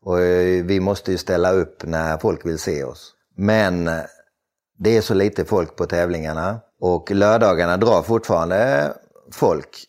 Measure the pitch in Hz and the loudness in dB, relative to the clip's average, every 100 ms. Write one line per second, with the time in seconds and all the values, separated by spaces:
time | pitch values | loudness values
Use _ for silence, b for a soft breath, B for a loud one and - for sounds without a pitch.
0 | - 90 90 90 90 92 87 98 92 98 | -2 0 2 2 2 0 0 0 0 -2
1 | - 90 - 90 90 95 82 - - 82 | -4 -6 -2 0 2 2 -2 -6 -6 -4
2 | 80 80 - 82 85 80 - 76 67 - | -2 -2 -2 -2 -6 -6 -6 -6 -6 -12
3 | - _ _ - 101 110 101 90 85 82 | -20 _ _ -4 0 2 2 0 -2 -4
4 | 71 - _ _ _ _ _ _ 107 113 | -8 -18 _ _ _ _ _ _ 2 2
5 | 104 98 101 101 82 104 82 - 85 85 | 2 0 0 0 -2 0 -2 -6 -4 -2
6 | 87 85 80 78 90 113 _ _ 90 87 | -2 -2 -4 -4 -6 -6 _ _ -2 -2
7 | - 101 101 110 110 85 85 90 113 107 | 0 2 4 4 4 2 0 2 4 2
8 | - 113 - 90 82 95 123 143 147 - | 2 -2 0 0 0 0 2 0 -2 -6
9 | _ - - - 123 80 69 - | _ -20 -20 -2 0 0 -6 -20